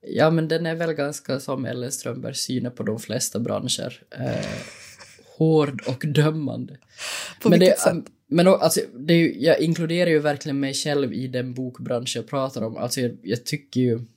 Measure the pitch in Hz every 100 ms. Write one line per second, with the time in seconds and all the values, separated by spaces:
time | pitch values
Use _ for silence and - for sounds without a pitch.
0 | - - 156 165 160 160 165 165 170 156
1 | 143 147 - 135 139 135 127 123 123 -
2 | - 120 120 131 - 127 120 123 110 110
3 | - 110 - 113 117 104 123 - - -
4 | _ - 127 110 104 107 - - - -
5 | - - _ - 160 156 143 131 - 127
6 | 156 147 151 160 139 117 123 - _ -
7 | - - - - - 175 185 - - 170
8 | - _ _ 165 180 190 165 - - 123
9 | 147 170 165 - 143 156 160 165 160 170
10 | 175 156 147 143 156 139 135 135 156 143
11 | 135 101 127 127 127 123 127 123 120 123
12 | 123 120 110 139 131 131 110 - 123 123
13 | 120 - - 120 - 151 _ 127 123 117
14 | 120